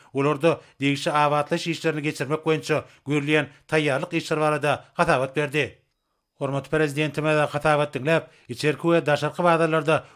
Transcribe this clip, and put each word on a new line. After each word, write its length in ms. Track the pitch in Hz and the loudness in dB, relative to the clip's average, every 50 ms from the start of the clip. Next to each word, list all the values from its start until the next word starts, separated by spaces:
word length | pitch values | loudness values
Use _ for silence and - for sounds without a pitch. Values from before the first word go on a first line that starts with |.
| - _ - | -16 _ -4
olarda 480 | 131 139 147 151 139 143 165 151 - - - _ - | 0 0 0 2 2 2 2 2 2 -2 -14 _ -4
degişli 300 | 131 143 139 139 - 170 | -2 0 0 0 -2 0
abatlaş 560 | 147 151 147 147 147 147 143 - 170 170 - 170 | 2 2 4 4 2 2 0 0 -2 -4 -4 -4
işlerini 340 | 160 147 - 165 151 151 | -6 -4 -2 -2 -2 -2
geçirmek 440 | 143 151 147 - 143 127 151 156 - | -4 -4 -4 -4 -4 -4 -4 -2 0
boýunça 380 | 160 160 151 - - 156 139 - - - _ - - | 0 0 0 0 -2 -2 -2 -2 -6 -14 _ -6 -2
görülýän 400 | 147 151 147 143 151 156 143 139 - - _ - | -2 -2 0 2 2 0 0 -2 -6 -18 _ -2
taýýarlyk 480 | 160 160 151 147 131 135 160 - - 165 | 0 0 2 0 0 -2 -2 -4 -4 -4
işlar 220 | 156 - 165 151 | -4 -2 -2 0
barada 460 | 156 151 151 147 131 147 135 110 - _ _ | 0 0 0 0 0 0 -2 -2 -4 _ _
hasabat 420 | - 175 151 160 127 131 143 - | -2 0 2 2 0 0 -2 -2
berdi. 440 | 151 147 143 131 151 135 104 - _ _ _ _ _ _ _ _ _ _ _ _ - | -4 -4 -2 0 -2 -2 -2 -4 _ _ _ _ _ _ _ _ _ _ _ _ -8
Hormaty 320 | 143 131 139 139 139 - | -6 -4 -4 -4 -4 -2
prezidentimize 720 | - 156 156 147 135 143 156 151 143 - 147 156 156 151 | 0 0 0 0 0 -2 -2 -2 -2 -2 0 0 2 2
hasabat 540 | 147 139 - 147 - 156 151 147 147 143 - | 0 0 -2 -2 0 2 2 2 0 -2 -4
diňläp, 300 | 131 127 147 165 160 - - _ _ _ - | -4 -2 0 0 0 0 -4 _ _ _ -14
içerki 320 | 120 - - 151 147 - | -8 -2 -2 -2 0 0
we 240 | - 170 170 165 143 | 0 2 2 2 2
daşarky 380 | 147 147 143 147 151 - - 175 | 2 0 0 0 -2 -2 0 2
bazarlarda 600 | 175 165 160 165 160 156 160 147 147 156 139 - - - | 2 4 4 2 2 0 0 2 2 0 0 0 -6 -16